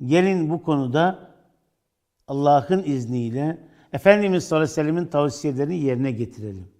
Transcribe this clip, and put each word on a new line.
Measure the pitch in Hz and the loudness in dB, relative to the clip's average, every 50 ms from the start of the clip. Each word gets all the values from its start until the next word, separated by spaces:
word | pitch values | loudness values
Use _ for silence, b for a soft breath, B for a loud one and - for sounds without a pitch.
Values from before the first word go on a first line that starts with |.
| 131 | -4
Gelin | 123 151 175 185 190 190 180 160 151 | 0 2 4 4 2 2 0 0 -2
bu | 165 165 165 | -4 -4 -2
konuda | 165 151 143 135 127 123 151 170 185 190 - - - _ _ _ _ _ _ _ _ _ _ _ _ _ _ _ _ _ _ _ - | 0 0 0 0 0 2 2 2 2 0 -4 -10 -20 _ _ _ _ _ _ _ _ _ _ _ _ _ _ _ _ _ _ _ -8
Allah'ın | 139 139 143 143 143 143 139 - 185 190 190 | -4 0 4 4 4 4 4 2 0 0 0
izniyle | 147 143 131 120 117 127 123 117 113 113 135 143 156 165 - B B B B B B B | 0 -2 -4 -4 -4 -4 -4 -4 -4 -4 -4 -4 -4 -4 -6 B B B B B B B
Efendimiz | 135 - 196 208 208 208 196 185 175 - | 2 4 4 6 6 4 2 0 0 0
sallallahu | - 165 156 160 | 0 0 0 0
aleyhi | 143 | 0
ve | - | 0
sellemin | 165 151 151 160 175 175 | -2 0 0 0 -2 -2
tavsiyelerini | 170 - 147 147 143 - - - 151 131 127 143 147 185 170 | -2 0 0 0 0 -2 -4 -4 -4 -2 -2 -2 -2 -2 -2
yerine | 147 135 127 120 135 135 | -2 -2 0 0 -2 -2
getirelim. | 120 107 117 - - - 107 107 98 95 90 90 _ _ | -2 -4 -6 -8 -8 -10 -12 -12 -12 -12 -16 -18 _ _